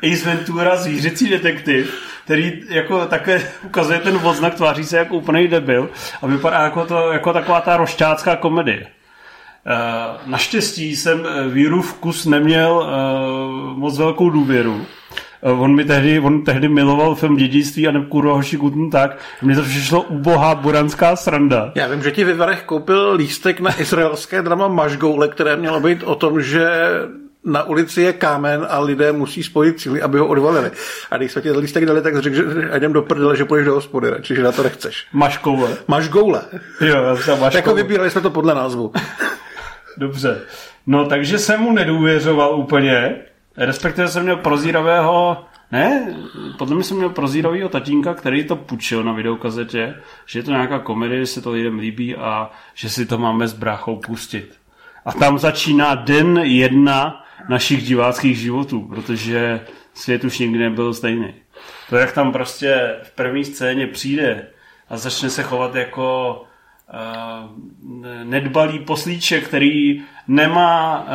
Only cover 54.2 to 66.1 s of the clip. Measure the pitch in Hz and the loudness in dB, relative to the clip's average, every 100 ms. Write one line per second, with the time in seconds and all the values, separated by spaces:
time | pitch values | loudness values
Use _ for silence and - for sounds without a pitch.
54.2 | - 107 95 _ _ _ - - - - | -10 -10 -12 _ _ _ -20 -14 -10 0
55.2 | 143 139 156 156 160 143 147 131 117 147 | 2 4 0 0 2 2 4 0 2 4
56.2 | 170 175 151 127 127 135 143 135 147 - | 4 4 4 2 4 6 4 4 0 -6
57.2 | - - - 123 - 139 117 123 123 123 | -18 -16 -4 -2 0 -2 0 2 2 2
58.2 | 135 117 117 127 143 123 101 107 113 113 | 0 0 -2 -4 -4 -6 -8 -10 -6 -6
59.2 | 113 117 117 113 - - _ - - 120 | -2 -2 -2 -4 -8 -20 _ -10 -4 -2
60.2 | 131 123 120 117 117 110 120 117 113 117 | -2 -2 -2 0 0 0 -2 -4 -4 -4
61.2 | 98 - _ - - - - 123 127 147 | -6 -12 _ -20 -20 -20 -2 0 0 0
62.2 | 135 131 127 - 139 131 120 110 - - | 0 -2 -6 -4 0 0 0 -6 -12 -6
63.2 | 127 135 139 - 127 131 131 - 135 143 | -4 -4 -6 -6 -4 -2 -4 -8 -4 -2
64.2 | 139 104 - _ _ _ - 117 123 - | -2 -4 -10 _ _ _ -16 -12 -8 -6
65.2 | 135 139 135 127 127 127 123 131 131 | -6 -6 -4 -4 -4 -4 -6 -4 -2